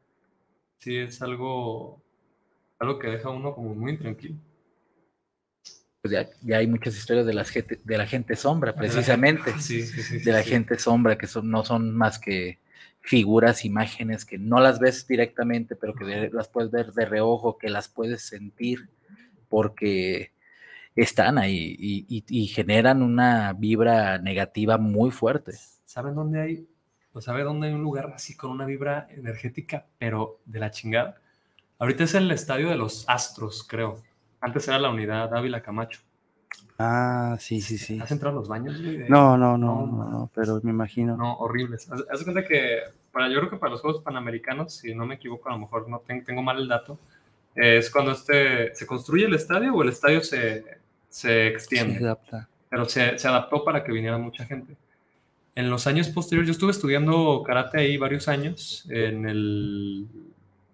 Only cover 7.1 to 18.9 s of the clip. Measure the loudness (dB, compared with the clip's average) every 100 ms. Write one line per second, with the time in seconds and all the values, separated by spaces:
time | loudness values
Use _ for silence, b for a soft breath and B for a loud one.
7.1 | 2 2 0 -2 -4 -6 -8 -4 -2 -2
8.1 | -4 -4 -2 0 2 0 0 0 2 4
9.1 | 6 6 4 0 -4 -2 -4 -4 -8 -6
10.1 | -2 4 4 4 2 2 0 2 4 4
11.1 | 2 -2 -6 -2 0 0 0 0 2 2
12.1 | 0 -4 -4 -4 -10 b b b _ 2
13.1 | 4 6 6 6 4 0 -2 -2 -4 -6
14.1 | -6 -8 -8 2 6 6 6 2 2 0
15.1 | 0 0 0 -2 -2 -4 -8 -8 -8 -6
16.1 | -4 -4 -4 -6 -4 -2 -2 -2 -2 -2
17.1 | 2 2 2 0 -2 -4 -6 -6 -6 -6
18.1 | -6 -10 -12 -14 -6 -4 -4 -8